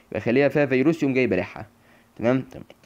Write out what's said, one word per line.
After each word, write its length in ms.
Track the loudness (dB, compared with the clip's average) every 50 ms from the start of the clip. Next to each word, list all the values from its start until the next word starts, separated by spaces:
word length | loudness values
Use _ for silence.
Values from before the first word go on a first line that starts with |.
| _ -10
يبقى 100 | -8 -4
خليها 260 | -2 0 2 2 2
فيها 180 | 2 2 0 0
فيروس 380 | 2 2 2 2 2 0 0 -2
يقوم 100 | 0 0
جاي 140 | 0 0
بلعها. 400 | 0 0 -2 -2 -6 -10 -16 -18 -18 _ _ _ _ -20 _ _ _ _
تمام، 260 | -4 0 0 0 0
تمام. 240 | -2 -6 -16 -20 -20 -20 -20 _ _